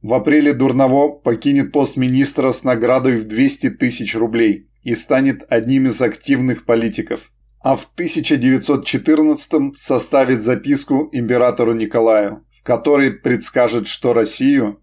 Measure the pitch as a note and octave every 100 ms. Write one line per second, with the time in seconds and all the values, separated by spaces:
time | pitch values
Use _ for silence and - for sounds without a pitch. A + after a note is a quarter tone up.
0 | G2 B2 - D3+ D3 C3+ C3+ B2+ C3+ C3+
1 | D3 C#3+ - A#2 C#3+ C#3 C#3 D3 C3+ -
2 | B2+ B2+ C#3 - C3 A#2+ C3 A#2+ A#2 C3
3 | C3 A#2+ G#2+ A2 C3+ - C4+ - - -
4 | G#2+ A2+ A#2 A#2 A2 G2+ _ _ - A2+
5 | - C3+ C3+ C3 - A#2+ A2+ C3+ C3 G#2+
6 | B2 - - C3+ B2+ A#2+ - A#2 A2+ -
7 | - A#2 - _ _ _ C3 C3+ - -
8 | F3 - - D3 B2+ C3 - C#3+ - B2+
9 | - D#3 D#3 D3+ - D#3 C#3 C#3 - C3
10 | - C#3+ C3 B2+ A2 B2 C#3 C#3 - C3+
11 | D#3 B2+ A2+ B2 B2 A#2+ A#2 A2+ G#2+ A#2+
12 | A2+ G#2+ G#2 G#2 _ _ - B2 - C#3+
13 | C3+ G#2 C3+ B2 - C3+ A#2+ A#2 G2 -
14 | B2+ A#2 G#2+ - C3 C#3 A2 -